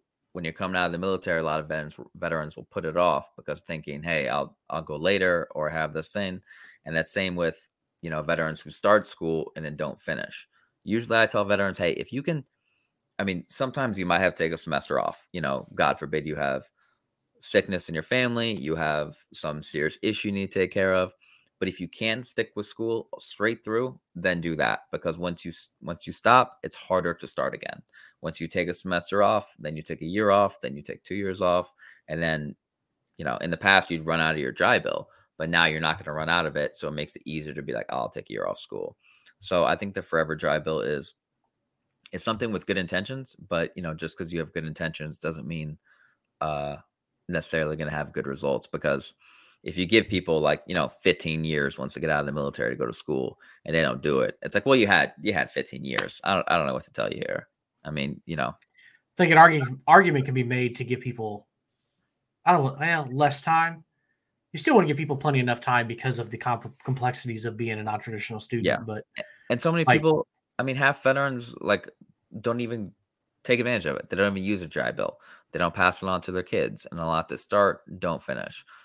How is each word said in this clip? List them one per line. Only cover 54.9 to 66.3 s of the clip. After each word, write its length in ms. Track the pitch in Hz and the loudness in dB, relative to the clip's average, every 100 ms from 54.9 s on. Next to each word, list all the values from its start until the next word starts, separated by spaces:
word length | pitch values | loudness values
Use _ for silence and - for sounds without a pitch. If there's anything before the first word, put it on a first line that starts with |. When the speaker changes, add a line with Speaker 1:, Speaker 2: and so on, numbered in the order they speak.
| 87 71 - | 6 4 0
Speaker 1:
you 120 | 107 | -2
had 180 | 95 62 | 0 -2
fifteen 320 | 69 67 65 69 | -4 -6 -8 -4
years. 360 | 62 - - | -4 -4 -4
I 120 | - 95 | -2 0
don't, 140 | - | 2
I 60 | 85 | 2
don't 100 | 69 | 2
know 60 | 65 | -2
what 80 | - | -4
to 80 | |
tell 180 | - 52 | -4 -4
you 60 | - - | -4 -4
here." 220 | - - _ _ _ 76 | -6 -8 _ _ _ -8
I 60 | |
mean, 300 | 76 71 - - | -4 -4 -6 -6
you 100 | 80 | -4
know. 120 | 62 - _ _ - _ _ - | -4 -6 _ _ -20 _ _ 2
Speaker 2:
I 60 | |
think 80 | 170 | 8
an 60 | 160 | 12
argu-, 420 | 165 156 127 131 - | 10 10 0 -2 8
argument 380 | 175 180 143 135 | 10 10 4 2
can 80 | 127 | 0
be 80 | |
made 320 | 120 127 123 117 | 0 0 -2 -2
to 60 | |
give 160 | 120 120 | -4 -4
people, 460 | 127 117 110 101 - _ _ _ _ _ _ _ _ _ - | -6 -6 -8 -8 -14 _ _ _ _ _ _ _ _ _ 4
I 60 | |
don't 100 | 175 135 | 6 4
know, 120 | 135 | 0
well, 280 | 160 165 135 | 0 0 0
less 300 | 131 143 135 | 2 2 4
time. 420 | - 160 165 170 - _ _ _ _ _ _ | 2 4 2 -2 -16 _ _ _ _ _ _
You 60 | 151 | -2
still 160 | - 240 | 6 6
wanna 120 | 160 | 6
give 100 | 143 | 2
people 200 | 147 135 | -2 0
plenty 220 | 151 135 | 2 4
enough 200 | 123 120 | 2 0
time 260 | - 123 117 | 2 2 2
because 320 | 117 131 120 | -2 -2 -2
of 100 | 107 | -6